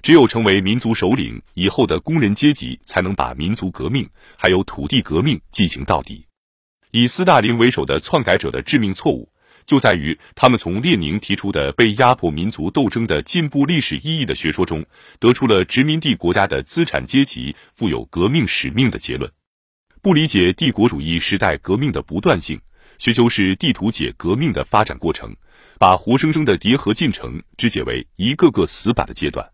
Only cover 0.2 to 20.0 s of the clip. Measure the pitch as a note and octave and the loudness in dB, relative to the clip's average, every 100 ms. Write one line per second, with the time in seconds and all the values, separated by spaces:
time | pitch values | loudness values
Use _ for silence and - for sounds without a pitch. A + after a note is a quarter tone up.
0.2 | A#2+ A#2 A2 F#2+ F#2+ A#2 A#2 A2+ F#2 B2+ | 6 4 2 2 2 -2 -2 0 0 0
1.2 | - A1+ - - F#2 - A2 D#2+ - D#3+ | -2 -10 -14 -2 -2 0 0 0 0 0
2.2 | A2 G#2 D3 D3 - - - - F2+ G2 | 0 2 2 0 -6 -14 -6 -4 -2 -2
3.2 | B1 B1 D#2+ A2+ F#2 - - C3+ - _ | -4 -4 -4 -2 -6 -6 -4 -4 -4 _
4.2 | - _ F2 F#2 G2 - C#2+ A#2+ - D#2 | -20 _ 0 0 -2 -6 -2 -2 0 0
5.2 | C3+ G#2 _ - E2+ - C2+ D#2+ - - | 0 -2 _ -2 -2 -2 -2 -4 -4 -18
6.2 | _ _ _ _ _ _ _ A#2 A#2+ - | _ _ _ _ _ _ _ 0 0 2
7.2 | F#3 D3 G#2+ A#2 A#2+ - C2+ C#2+ - D#3+ | 4 4 4 4 4 2 -2 -2 0 -2
8.2 | A2+ F2+ C#2 B1 C#2 C#3+ G#2 F#2+ D#3+ C2+ | 2 0 0 -8 -2 0 0 -2 -2 -4
9.2 | - _ _ _ - C#3+ A#2+ F#2 D2 D#2 | -6 _ _ _ 0 2 2 0 -2 -6
10.2 | - - B2+ A#2+ E2+ F#2+ D3+ C3+ D#2 G2+ | -10 2 2 2 -2 -4 0 0 0 -4
11.2 | - G2 G2 D#2+ C#2 - A#2 G#2+ B2 B2+ | -4 -4 -2 -2 -2 0 0 4 2 4
12.2 | F2 D2+ F#2 - D#2+ - A#2+ A#2 A2+ D2+ | 0 -2 -4 -4 -4 0 0 0 -2 -2
13.2 | - F3 D#3 C#3+ C#3+ E3+ - D2 C3+ D#3+ | -2 -4 -2 0 0 0 -2 -6 -6 -6
14.2 | A2+ C2+ D#2+ D#2 F2+ D#2+ D#2+ _ - _ | -4 -4 -4 -2 -2 -4 -8 _ -20 _
15.2 | A2+ B2 B2+ G2+ F#2 B2+ C3+ D#3 D#3 A#2 | 2 4 4 2 2 0 0 0 -2 -2
16.2 | E2+ F2+ F#2+ C2+ C2+ - E3+ C#2 B1+ C3 | 0 0 0 -2 -6 -2 -2 -2 -2 0
17.2 | C#3 - C#2 C#2+ _ _ A2 B1 A1+ E2 | 0 -4 -10 -12 _ _ -4 -4 -6 -2
18.2 | F#2+ D#3 G#2 - C2+ F2 B2+ - - B1+ | 0 2 0 -2 -4 0 0 -2 -8 -8
19.2 | C2 _ _ _ _ _ _ _ | -8 _ _ _ _ _ _ _